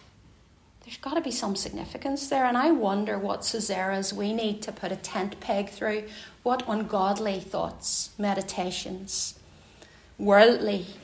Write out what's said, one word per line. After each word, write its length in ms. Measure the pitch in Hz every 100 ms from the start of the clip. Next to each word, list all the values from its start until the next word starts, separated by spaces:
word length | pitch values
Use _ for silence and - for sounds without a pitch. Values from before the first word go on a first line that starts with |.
| - - - - - - _ - 233
There's 120 | -
gotta 220 | 269 330
be 120 | 277
some 260 | 226 208 196
significance 720 | - - - - 277 277 -
there, 160 | 269 247
and 120 | 247
I 140 | 302
wonder 480 | 285 202 202 214 202
what 240 | 196 202
Sisera's 680 | - 226 208 185 190 196 190
we 180 | 202 202
need 300 | 226 214 208
to 100 | -
put 220 | - 180
a 20 | 190
tent 460 | - 202 202 -
peg 280 | - 202 202
through, 360 | - 220 214 214 - - -
what 220 | 240 254 247
ungodly 760 | 214 208 202 190 208 214 190
thoughts, 680 | - - 165 - - - - -
meditations, 1200 | 202 190 196 - 180 175 - 185 196 - - - - - - - - - - -
worldly 680 | 202 202 233 226 214 196 175 -